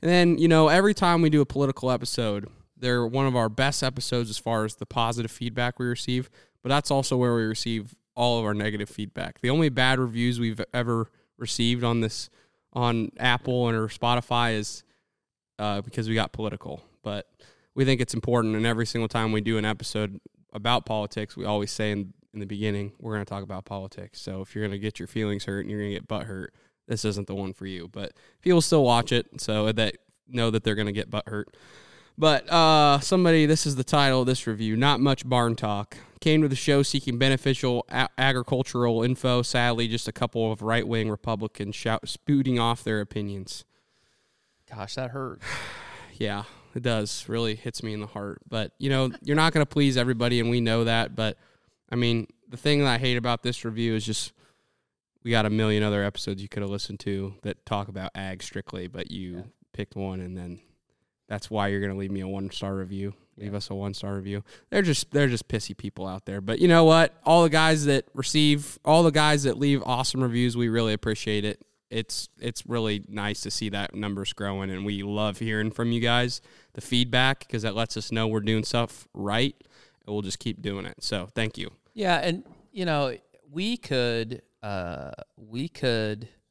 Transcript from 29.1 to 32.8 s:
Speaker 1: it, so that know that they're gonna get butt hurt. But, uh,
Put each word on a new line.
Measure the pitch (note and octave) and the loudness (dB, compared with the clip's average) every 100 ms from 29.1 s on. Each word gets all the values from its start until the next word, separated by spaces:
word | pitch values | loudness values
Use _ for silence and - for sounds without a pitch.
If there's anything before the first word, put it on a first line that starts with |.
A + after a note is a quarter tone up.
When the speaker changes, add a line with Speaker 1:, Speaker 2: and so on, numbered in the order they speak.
Speaker 1:
it, | A#2+ - - | 0 0 -8
so | - G#2+ G#2+ | -2 0 2
that | G#2+ G#2+ - _ _ _ | 2 0 -2 _ _ _
know | B2 A#2 | -2 2
that | A2 | 2
they're | A2+ G#2 | 0 0
gonna | G#2 | -2
get | G2+ A2+ | -2 -4
butt | G#2+ - | -6 -6
hurt. | G#2+ - _ - - - - _ - | -8 -8 _ -20 -20 -20 -20 _ 2
But, | D#3 D3 - | 4 4 4
uh, | E3+ D#3+ D#3 | 6 8 8